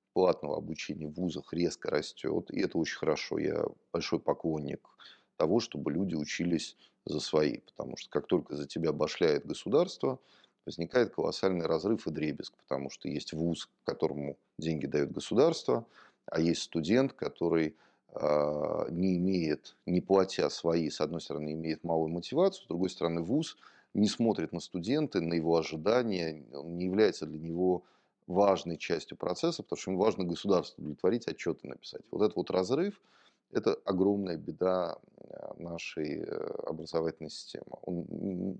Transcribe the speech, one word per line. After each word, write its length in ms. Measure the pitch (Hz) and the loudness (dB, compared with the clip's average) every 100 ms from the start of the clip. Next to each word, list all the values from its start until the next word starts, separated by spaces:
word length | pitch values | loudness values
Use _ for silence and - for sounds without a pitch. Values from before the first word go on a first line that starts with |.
| _ | _
платного 420 | - 92 82 73 76 | 4 6 4 0 -4
обучения 520 | 82 80 - 78 78 | -4 -6 -6 -6 -6
в 60 | |
вузах 380 | 76 90 73 - | -4 -2 -4 -4
резко 380 | 82 85 - - | 0 0 0 -2
растёт. 600 | 76 78 - - 87 - | -2 -2 -4 -2 -2 -2
И 80 | - | -2
это 180 | 95 85 | 0 0
очень 200 | 78 - | -2 0
хорошо. 400 | 78 76 - 78 | 0 0 -2 -2
Я 260 | 76 78 - - _ | 0 0 -2 -6 _
большой 280 | 85 - 82 | -4 0 0
поклонник 600 | - - 82 78 71 - - _ - - _ - | 0 0 0 -2 -4 -8 -10 _ -20 -20 _ 0
того, 220 | 82 113 | 2 2
чтобы 300 | 113 73 69 | 0 -4 -2
люди 220 | 76 95 | -2 0
учились 600 | 80 76 - 87 82 - - - _ | -2 -4 -2 0 0 -2 -12 -20 _
за 160 | - 76 | -6 -4
свои. 380 | - 78 76 53 | 0 2 2 0
Потому 380 | - - 65 - | -8 -12 -10 -10
что 140 | - | -6
как 160 | 76 - | -4 2
только 260 | 185 - 73 | 0 0 -6
за 100 | 71 | -6
тебя 240 | 82 82 | -2 0
башляет 540 | 73 76 - 82 73 73 | 2 -2 4 4 4 0
государство, 760 | 73 - 139 180 - 135 127 _ _ _ _ - | -6 0 2 2 0 -2 -4 _ _ _ _ -12
возникает 440 | 82 82 127 110 | -6 0 2 2
колоссальный 520 | - 82 - 95 90 82 | 2 -2 2 2 2 2
разрыв 400 | 80 92 110 - | 2 2 0 -2
и 40 | |
дребезг. 420 | 73 76 71 - - | -2 -2 -4 -10 -18
Потому 320 | _ 67 69 | _ -6 -6
что 180 | - - | -8 -6
есть 240 | 73 - | -6 -6
вуз, 360 | 80 85 78 - _ | -2 -2 -2 -6 _
которому 520 | - - 80 71 73 69 _ - | -6 0 -2 -2 -6 -8 _ -6
деньги 280 | 80 78 71 | -2 -2 0
даёт 240 | 73 71 | 0 0
государство, 760 | - - 107 160 160 - 120 - - - _ - | -2 0 4 4 4 0 0 -2 -16 -20 _ -6
а 140 | 82 | 0
есть 220 | 82 80 | 2 2
студент, 500 | - 85 78 120 135 | -2 -2 2 4 4
который, 640 | - 76 - 87 82 78 - _ _ _ | -2 -8 -2 2 4 2 -2 _ _ _
а, 720 | - 76 73 73 76 76 80 - | -2 2 2 2 0 -2 -2 -2
не 280 | 85 95 87 | 0 2 2
имеет, 580 | 92 92 80 76 - - - | 2 2 2 -2 -6 -12 -2
не 140 | 90 | 0
платя 480 | - 98 92 - 73 | 4 4 4 2 0
свои, 380 | - 82 82 78 | 0 0 2 0
с 120 | - | -2
одной 180 | 76 82 | -2 -2
стороны, 320 | - 73 76 | -6 -6 -4
имеет 320 | 78 80 78 | -4 -4 -4
малую 240 | 85 82 80 | -2 0 0
мотивацию, 540 | 85 - 135 190 - | -2 -2 2 2 0
с 40 | - | -6
другой 200 | 85 92 | -2 -2
стороны, 340 | - 85 85 | 0 -2 0
вуз 340 | 85 139 165 - - - _ | 0 0 -2 -8 -20 -20 _
не 140 | - 104 | 2 2
смотрит 440 | - 113 98 80 | 4 2 2 -2
на 80 | 85 | -6
студента, 600 | - 92 87 147 156 98 | -6 -4 0 0 0 0
на 140 | 82 | 0
его 220 | 85 80 82 | 0 4 2
ожидания, 880 | 78 80 87 123 117 92 82 78 58 | 2 0 2 4 2 0 -2 -6 -12
он 240 | 71 80 87 | -12 -8 -4
не 80 | 92 | 0
является 400 | 98 107 - 76 | 4 4 4 -6
для 120 | 76 | -6
него 420 | 82 85 92 87 - _ _ _ - | -6 0 2 2 -2 _ _ _ -2
важной 520 | 90 101 92 85 80 | 4 6 4 0 -6
частью 400 | - 82 - - | -2 -4 -4 -6
процесса, 440 | 87 90 165 165 | -4 0 -2 -2
потому 160 | - - | -6 -6
что 120 | - | -2
ему 120 | 92 | 2
важно 220 | 110 - | 2 2
государство 560 | 87 82 101 90 85 - | -2 -2 2 2 2 -6
удовлетворить, 480 | 78 71 92 110 - | -10 0 2 2 -2
отчёты 400 | 76 87 78 - | -4 -4 -4 -8
написать. 340 | 64 - - - | -12 -14 -14 -8
Вот 120 | - | 0
этот 140 | 104 87 | 2 2
вот 140 | 85 | 0
разрыв, 520 | 90 92 139 202 - _ _ _ _ _ | 0 2 0 0 -6 _ _ _ _ _
это 220 | - 110 - | 0 2 0
огромная 540 | - 95 95 101 95 82 | 0 2 4 4 0 -4
беда, 580 | 82 80 92 92 85 - - - | -6 -2 2 2 0 -6 -14 -20
э, 320 | - - - - | -18 -14 -12 -10
нашей, 640 | 85 85 - - 78 78 | -8 -8 -8 -6 -4 -4
э, 40 | 82 - - - - | -4 -6 -4 -4 -6
образовательной 640 | 80 82 82 82 - 78 | -6 -2 0 0 -2 -8
системы. 360 | - - - - - | -12 -12 -12 -12 -10
Он, 760 | - 87 - 80 98 90 95 | -4 -4 -4 -4 -2 -2 -4